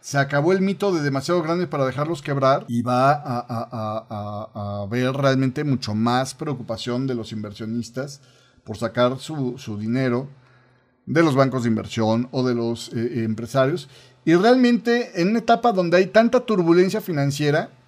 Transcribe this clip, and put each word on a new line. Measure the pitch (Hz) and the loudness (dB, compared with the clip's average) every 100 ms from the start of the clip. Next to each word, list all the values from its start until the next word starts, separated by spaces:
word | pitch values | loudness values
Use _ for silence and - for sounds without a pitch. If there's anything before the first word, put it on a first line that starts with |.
| - | -4
se | 139 | -2
acabó | 139 143 151 | 0 0 2
el | 190 | 2
mito | 196 196 202 | 0 0 -2
de | 175 | 0
demasiado | 143 139 135 175 | -2 -2 -2 -2
grandes | 160 170 170 | 0 -2 -2
para | 147 | -2
dejarlos | 131 131 147 170 | -2 -2 -4 -6
quebrar | - 139 131 139 - | -4 0 2 2 0
y | 117 | -4
va | 117 123 135 | 0 2 4
a, | 147 143 123 | 2 -2 -8
a, | 120 | -6
a, | 113 117 117 107 110 - | -8 -8 -6 -6 -6 -8
a, | 107 104 104 107 | -10 -10 -10 -12
a | - 101 101 | -10 -8 -6
haber | 101 120 127 | -4 -2 -2
realmente | 135 139 131 131 127 | 0 0 2 0 -2
mucho | 147 131 - 107 | -2 -2 -2 -2
más | 117 123 131 | 0 0 -2
preocupación | - 151 139 113 110 - 120 135 | -6 -8 -8 -6 -8 -4 -4 -2
de | 123 | -4
los | 107 | -6
inversionistas | 113 104 101 110 117 110 - 143 143 _ _ _ _ | -10 -10 -10 -6 -6 -6 -8 -10 -12 _ _ _ _
por | - 107 | -14 -6
sacar | 113 123 123 127 | -4 2 0 0
su, | - 156 131 120 | -8 -4 -4 -6
su | - 104 | -10 -8
dinero | 110 123 131 120 139 - _ _ _ _ _ _ - | -2 0 0 -2 -4 -16 _ _ _ _ _ _ -2
de | 135 | 2
los | 165 | 4
bancos | 135 135 127 | 6 2 2
de | 117 | 0
inversión | 110 101 - 110 113 127 | 0 -2 0 2 2 0
o | 135 127 | -2 0
de | |
los, | 120 117 117 - | 0 -2 -4 -6
eh, | 127 117 123 | -4 -4 -2
empresarios. | 110 110 117 135 135 175 - - - _ | -2 -4 -2 0 2 0 -8 -20 -20 _
Y | - 170 | 2 4
realmente | 208 254 247 240 233 240 240 190 | 6 6 6 4 2 0 0 0
en | 175 | 0
una | 226 | 0
etapa | 226 233 240 | 2 2 4
donde | 190 175 175 | 2 2 4
hay | 185 | 4
tanta | 214 233 254 | 4 4 2
turbulencia | 247 214 170 170 185 214 | 2 0 4 6 4 0
financiera | - 156 143 143 151 147 214 - | -4 -2 -2 0 0 0 -2 -12